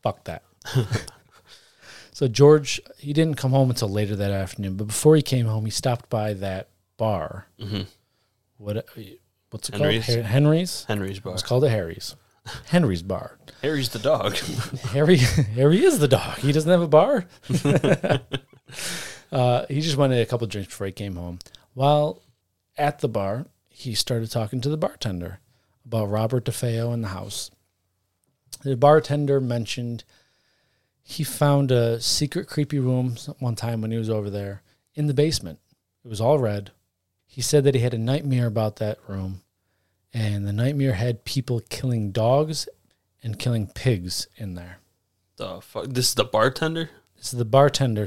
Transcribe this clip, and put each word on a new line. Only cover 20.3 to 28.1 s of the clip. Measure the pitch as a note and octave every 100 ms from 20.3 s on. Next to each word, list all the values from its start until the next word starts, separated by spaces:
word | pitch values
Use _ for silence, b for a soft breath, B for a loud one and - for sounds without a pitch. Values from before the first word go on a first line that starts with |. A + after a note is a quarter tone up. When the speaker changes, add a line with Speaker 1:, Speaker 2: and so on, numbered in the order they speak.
| A#2+ A2
Speaker 1:
drinks | G#2 F#2
before | - G2
he |
came | F#2 G2+ F2+
home. | F2 F2 - B B
While | B2+ C3+ D3 D3+ - _ _ _ _ _ -
at | D3 D3
the | C3
bar, | A2 G2 A2+ - _ _
he | - C3 G#2+
started | - A#2+ A2+
talking | A#2 G#2+ C3
to | C3
the | D#3
bartender | D3+ - A2+ F2+ E2+ F#2 _ _ _ _ -
about | A2+ G#2
Robert | G#2+ A2+ B2 A#2+
DeFeo | - B2 A2+ A#2
in | A#2+
the | A2+
house. | G2 G2+ - - _ _ _ _ _ _